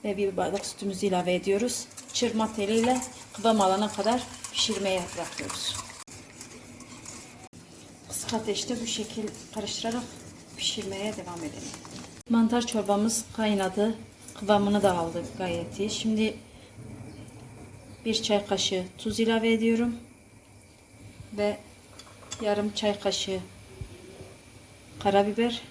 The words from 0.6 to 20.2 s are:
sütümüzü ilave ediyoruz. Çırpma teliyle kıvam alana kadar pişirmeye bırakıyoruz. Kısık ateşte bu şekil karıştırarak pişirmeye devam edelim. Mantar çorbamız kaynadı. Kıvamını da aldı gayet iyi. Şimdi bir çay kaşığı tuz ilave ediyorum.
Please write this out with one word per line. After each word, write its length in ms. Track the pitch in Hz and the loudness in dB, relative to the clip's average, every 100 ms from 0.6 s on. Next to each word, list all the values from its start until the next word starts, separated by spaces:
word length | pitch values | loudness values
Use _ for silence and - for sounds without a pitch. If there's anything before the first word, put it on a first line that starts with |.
| - | -4
sütümüzü 400 | - 202 185 202 | -4 -4 0 2
ilave 280 | 180 175 | 4 4
ediyoruz. 520 | 180 185 196 240 - - - - | 2 4 2 2 -2 -6 -14 -6
Çırpma 400 | - 233 214 220 220 | 0 2 2 0 0
teliyle 460 | 202 226 233 254 - - - | 2 4 6 4 0 -10 -14
kıvam 280 | - 220 220 | 0 4 8
alana 300 | 190 190 208 | 6 6 2
kadar 320 | 208 202 247 - - - | 2 2 2 0 -10 -6
pişirmeye 500 | - - 196 196 185 175 165 | 0 2 2 2 0 -2 -6
bırakıyoruz. 600 | 165 - - - - - - - - - - - - - - - - - - - - - - - - - - - - | -6 -6 -6 -2 -2 -4 -8 -12 -14 -14 -16 -16 -14 -14 -16 -18 -16 -14 -14 -14 -14 -18 -18 -18 -20 -20 -20 -20 -6
Kısık 240 | - - | -4 0
ateşte 480 | 226 220 196 - 233 | -2 0 -2 -2 -4
bu 60 | 233 | -2
şekil 400 | - 214 - 208 - - | -4 -4 -4 -6 -8 -10
karıştırarak 500 | 214 202 - 226 233 247 - - - - - | -8 -6 -4 -2 -4 -6 -12 -14 -16 -18 -6
pişirmeye 560 | - - 196 196 208 208 | -4 -2 -6 -4 -4 -4
devam 220 | 175 175 | -8 -8
edelim. 300 | 156 - - - - - - - - | -8 -8 -10 -10 -12 -14 -14 -16 2
Mantar 380 | 233 226 240 233 | 4 6 4 2
çorbamız 580 | 220 202 202 214 226 - - | 0 2 4 4 2 -2 -2
kaynadı. 600 | 214 202 190 185 214 220 - - - | 2 2 2 2 2 2 -8 -14 -14
Kıvamını 500 | - 202 208 202 208 | -8 4 6 6 6
da 140 | 196 175 | 6 4
aldı 260 | 165 170 - - | 0 -2 -6 -4
gayet 420 | 185 170 170 - | -2 -2 -4 -4
iyi. 100 | 208 | -2
Şimdi 480 | - 220 214 220 - - - - - - - - - - - - - - - - - 226 | 0 0 4 2 0 -14 -20 -20 -18 -14 -14 -14 -14 -16 -16 -16 -16 -16 -16 -18 -8 -2
bir 80 | |
çay 320 | 220 - 202 202 | 0 4 2 4
kaşığı 380 | 196 - 190 185 - | 0 0 0 -4 -6
tuz 220 | 220 208 | -4 2
ilave 340 | 226 226 226 | 4 4 4
ediyorum. 420 | 226 226 226 240 233 - - | 4 4 4 2 -2 -10 -20